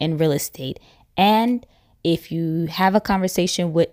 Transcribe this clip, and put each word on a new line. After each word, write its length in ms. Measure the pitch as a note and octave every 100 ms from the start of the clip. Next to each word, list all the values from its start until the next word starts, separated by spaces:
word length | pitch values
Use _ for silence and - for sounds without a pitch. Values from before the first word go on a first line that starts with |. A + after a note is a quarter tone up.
in 160 | D#3 D#3
real 140 | D#3+
estate. 480 | C#3+ - - C3+ - _ _ _ -
And 500 | G3 G#3+ A#3 A#3+ - _ _ _
if 260 | E3+ E3 -
you 360 | E3 E3 D#3+ E3
have 280 | D#3+ F#3+
a 60 | G#3
conversation 720 | G#3 G3 F#3 - F3+ - F3
with 160 | D#3+ E3